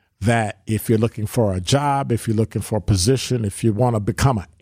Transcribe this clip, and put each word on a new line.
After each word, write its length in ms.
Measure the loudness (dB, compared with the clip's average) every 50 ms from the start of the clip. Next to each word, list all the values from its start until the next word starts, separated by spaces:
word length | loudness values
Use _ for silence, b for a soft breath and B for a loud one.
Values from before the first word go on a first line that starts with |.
| _ _ _ _
that 420 | 0 2 2 2 2 0 -4 -10 _
if 220 | -2 -2 -2 0 2
you're 100 | 2 2
looking 280 | 2 0 -2 -4 -8
for 260 | -4 0 0 0 2 0
a 80 | -2
job, 500 | -2 0 0 0 2 0 0 0 0 -2
if 160 | -2 -2 -2
you're 100 | -2 0
looking 260 | 0 0 -2 -2 -6 -6
for 160 | -4 -4 -4
a 20 |
position, 640 | 0 0 0 2 4 2 2 2 0 -2 -2 -2 -2
if 180 | -4 -4 -2 0
you 120 | 0 2
wanna 260 | 2 2 2 2 0
become 380 | -2 -2 -2 2 2 2 2 0
an 80 | -4 -8 _ _